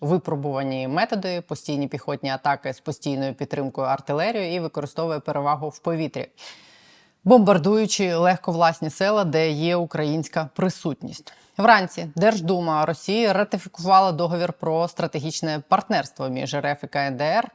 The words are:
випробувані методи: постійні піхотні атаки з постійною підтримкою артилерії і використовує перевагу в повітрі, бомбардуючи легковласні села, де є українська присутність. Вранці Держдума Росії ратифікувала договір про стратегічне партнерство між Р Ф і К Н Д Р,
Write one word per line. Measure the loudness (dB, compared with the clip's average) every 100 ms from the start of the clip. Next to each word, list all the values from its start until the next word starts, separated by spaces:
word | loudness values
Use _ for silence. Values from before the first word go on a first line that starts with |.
випробувані | 0 0 0 -4 -4 -4 -4 -4 -4
методи: | -2 -2 -2 -4 -6
постійні | -6 -10 -4 -4 -4
піхотні | -6 -6 -6 -4
атаки | -2 0 -2 -4
з | -8
постійною | -8 -6 -4 -4 -4
підтримкою | -4 -6 -4 -4 -4 -2
артилерії | -2 -2 -2 0 -2 -2 -4
і |
використовує | -4 -6 -8 -6 -4 -4
перевагу | -4 -2 0 -2 -4
в | -6
повітрі, | -4 -2 -2 -6 -10 _ -20 -20 -20 -20 -20 _ _ _
бомбардуючи | 6 8 8 6 4 2 2 0 0 4
легковласні | 4 2 0 2 2 2 -6
села, | -2 0 2
де | 2 2 2
є | 2 0 0
українська | 0 -2 -2 -2 -2 -4 -4 -2
присутність. | -2 -2 -4 -4 -8 -14 -18 -20 _ 2
Вранці | 6 6 4 -6 -8 2
Держдума | 2 2 0 -2 0 0 0
Росії | -2 -2 0 2
ратифікувала | 2 0 -4 -8 -10 4 6 6
договір | 2 -2 0 -2
про | -4 -2 -2 -2
стратегічне | -2 -4 -4 -6 -4 -4 -4 2
партнерство | 0 2 -2 -2 -6 -6
між | -4 -4
Р | -4 -4
Ф | -6
і | -6
К | -4
Н | -4 -2
Д |
Р, | 0 0 -2